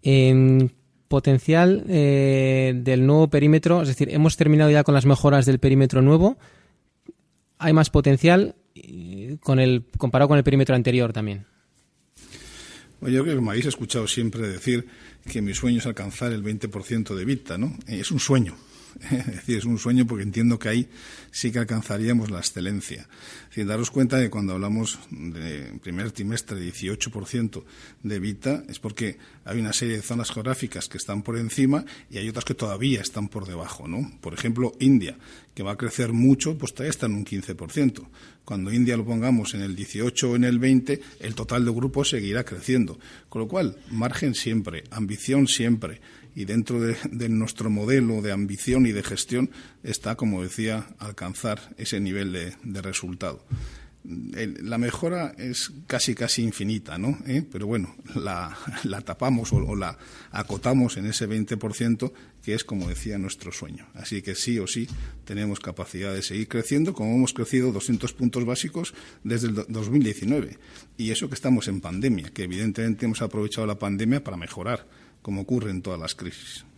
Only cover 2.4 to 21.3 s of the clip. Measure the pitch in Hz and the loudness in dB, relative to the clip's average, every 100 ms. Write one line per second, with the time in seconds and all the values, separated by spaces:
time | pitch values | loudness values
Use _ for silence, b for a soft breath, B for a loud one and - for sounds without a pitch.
2.4 | 135 131 131 127 123 127 131 151 156 143 | 4 4 4 2 2 6 8 8 8 6
3.4 | 147 156 160 160 139 131 143 151 156 - | 8 6 6 4 4 2 2 6 4 6
4.4 | 160 151 151 147 143 143 131 139 147 139 | 6 8 8 8 8 6 8 8 8 6
5.4 | 131 131 139 135 135 131 131 160 190 262 | 6 6 6 6 6 6 8 8 6 2
6.4 | b b b b b _ - - _ _ | b b b b b _ -20 -20 _ _
7.4 | _ _ 165 156 156 147 139 135 165 180 | _ _ 4 6 6 6 6 6 8 6
8.4 | 202 - _ - - - 85 95 110 151 | 4 -4 _ -20 -16 -14 -12 -12 -10 -8
9.4 | - 131 131 123 120 - 131 131 143 147 | 2 4 6 4 0 -4 0 4 6 6
10.4 | 139 139 135 131 120 123 117 113 107 98 | 6 4 4 4 4 2 2 -2 -4 -6
11.4 | 101 _ _ _ _ _ _ _ B B | -12 _ _ _ _ _ _ _ B B
12.4 | B B B B B _ 131 127 147 143 | B B B B B _ 0 0 2 0
13.4 | 113 104 143 123 113 123 107 - 113 113 | 0 0 -2 -4 -4 -4 -2 -2 -2 -4
14.4 | 107 95 123 120 123 B B B - 117 | -6 -4 -2 -2 -2 B B B -8 -4
15.4 | 101 98 127 120 120 107 101 - 123 113 | -4 -2 0 0 -2 -8 -10 -6 -4 -4
16.4 | 104 107 110 101 92 117 104 98 98 135 | -4 -6 -6 -8 -6 -4 -4 -4 -4 -4
17.4 | - 90 131 - - 107 101 147 - 135 | -4 -6 -4 -6 -10 -8 -4 -4 2 2
18.4 | 101 - B B B B - 127 123 90 | 2 -4 B B B B -4 -4 -4 -10
19.4 | - 113 117 113 123 127 120 110 98 98 | -4 -4 -2 -2 2 2 2 0 -4 2
20.4 | 117 113 110 113 120 B B B B | 2 2 0 -2 -2 B B B B